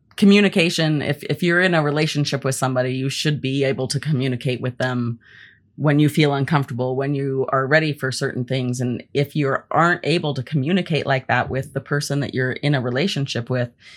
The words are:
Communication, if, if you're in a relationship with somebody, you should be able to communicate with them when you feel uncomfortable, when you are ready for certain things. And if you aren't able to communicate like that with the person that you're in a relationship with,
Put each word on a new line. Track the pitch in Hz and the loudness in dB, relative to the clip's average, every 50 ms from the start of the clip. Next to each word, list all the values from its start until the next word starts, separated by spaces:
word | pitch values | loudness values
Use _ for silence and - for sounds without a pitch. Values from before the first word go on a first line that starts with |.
| _ _ _ | _ _ _
Communication, | - - 196 196 208 208 190 - 196 165 170 170 - 160 156 156 143 131 | 4 6 8 8 8 6 4 4 2 2 2 2 2 2 2 2 0 0
if, | - 143 - - | -2 -4 -4 -4
if | - 147 - 180 | -6 -4 -2 0
you're | 170 170 175 | 2 2 4
in | 185 185 175 | 4 4 4
a | 160 147 | 2 2
relationship | 147 143 151 151 151 - 147 143 - - 127 - | 2 2 0 0 0 0 -2 -2 -2 -2 -2 -2
with | 131 127 | -2 -2
somebody, | - 131 131 131 127 127 127 127 | -2 -2 0 0 0 0 0 -2
you | 131 131 135 | -4 -4 -4
should | 131 - - 156 151 123 | -4 -4 -2 -2 -2 -2
be | 120 131 135 139 135 | -2 -2 -2 0 0
able | 135 135 110 131 123 | 0 0 -2 -2 -4
to | - 135 | -4 -4
communicate | - 151 156 123 131 135 127 120 - 143 127 117 | -2 0 0 0 0 0 -2 -2 -2 -4 -4 -2
with | 131 127 123 - | -4 -6 -4 -2
them | 127 127 127 123 120 117 117 - _ - - - - - - _ _ _ _ | -4 -2 -2 -2 -2 -4 -4 -6 _ -20 -20 -20 -20 -20 -20 _ _ _ _
when | - 135 151 143 147 | -2 0 2 4 4
you | 151 147 | 4 4
feel | - - 151 147 143 | 4 4 2 2 2
uncomfortable, | 139 139 - 165 143 135 - 127 120 127 127 131 | 0 0 2 2 2 0 0 -4 -4 -4 -2 -2
when | 131 139 139 143 | -2 -2 -2 -2
you | 139 139 139 135 135 127 - | -2 -2 -2 -2 -2 -2 0
are | 139 135 135 131 | 0 0 2 2
ready | 147 160 156 156 139 | 2 2 2 2 -2
for | - - 131 | -4 -4 -6
certain | 123 - 147 135 - 127 123 | -4 -4 -4 -4 -4 -4 -4
things. | - 131 131 127 123 123 123 | -2 -2 -2 -2 -2 -4 -2
And | 127 123 120 - - _ - | -2 -4 -4 -6 -8 _ -2
if | 139 143 - - | -2 -2 0 0
you | 151 143 135 135 - - - | -2 0 0 0 -2 -4 -2
aren't | - 139 165 175 175 - - | 2 2 4 4 2 0 0
able | 143 156 175 156 151 135 | 0 0 0 0 -2 -4
to | 131 120 | -4 -4
communicate | - 160 147 127 151 185 190 170 - 165 143 - | -4 -2 -2 0 0 0 0 0 0 -2 -2 0
like | - 135 127 - - | 0 -2 -2 0 0
that | 120 127 110 - | 0 0 0 -2
with | 127 131 135 - - | -4 -6 -6 -6 -8
the | 127 | -10
person | - - 151 143 143 - 143 143 | -6 -4 -4 -4 -2 -2 -2 -2
that | 131 - - | -2 -2 -2
you're | 123 131 127 - | -2 -2 -2 -4
in | - - 147 147 | -2 -2 0 0
a | 135 | 0
relationship | 113 123 120 127 165 196 - 143 139 - - 120 113 - | 0 -2 0 0 0 -2 -2 -2 -4 -4 -4 -6 -4 -2
with, | 127 127 120 - - _ - - - | -2 -2 -2 -4 -8 _ -20 -20 -20